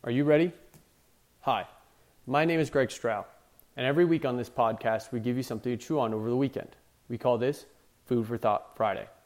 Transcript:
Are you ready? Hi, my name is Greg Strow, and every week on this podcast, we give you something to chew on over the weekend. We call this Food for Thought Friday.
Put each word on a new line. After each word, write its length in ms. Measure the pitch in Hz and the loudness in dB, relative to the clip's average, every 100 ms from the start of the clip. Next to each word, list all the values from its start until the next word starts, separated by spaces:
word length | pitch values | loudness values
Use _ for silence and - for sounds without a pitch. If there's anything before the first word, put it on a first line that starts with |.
Are 80 | - | -2
you 140 | 123 147 | 0 4
ready? 260 | 151 175 - - - _ _ _ _ _ _ | 4 4 -2 -20 -20 _ _ _ _ _ _
Hi, 260 | - 113 90 - _ _ _ _ - | -2 -2 -2 -16 _ _ _ _ -2
my 160 | 139 | 0
name 160 | 160 165 | 2 2
is 100 | 143 | 2
Greg 200 | 143 127 | 2 0
Strow, 340 | - 117 107 95 - _ _ - - | 0 -4 -4 -8 -18 _ _ -20 -4
and 100 | 127 | -2
every 160 | 143 | 2
week 220 | 175 165 139 | 4 2 0
on 100 | 123 | -4
this 140 | 117 | -4
podcast, 640 | - 117 113 120 110 - | -2 -2 0 -2 -2 -4
we 80 | 123 | -4
give 160 | 113 123 | -2 -2
you 40 | |
something 300 | 127 113 123 | -4 -6 -4
to 100 | 120 | -6
chew 160 | - 156 | -4 -2
on 160 | 117 | 0
over 160 | 110 110 | -2 -2
the 60 | 123 | 0
weekend. 320 | 135 - - - _ _ _ | 0 -4 -10 -18 _ _ _
We 100 | 120 | -4
call 200 | 127 117 | 0 2
this 280 | 123 147 - _ _ _ - | 0 -4 -12 _ _ _ -2
Food 200 | 123 110 | 0 0
for 100 | 117 | 0
Thought 380 | 113 104 - - | 0 0 -2 -4
Friday. 320 | 110 95 52 - | -2 -2 -8 -18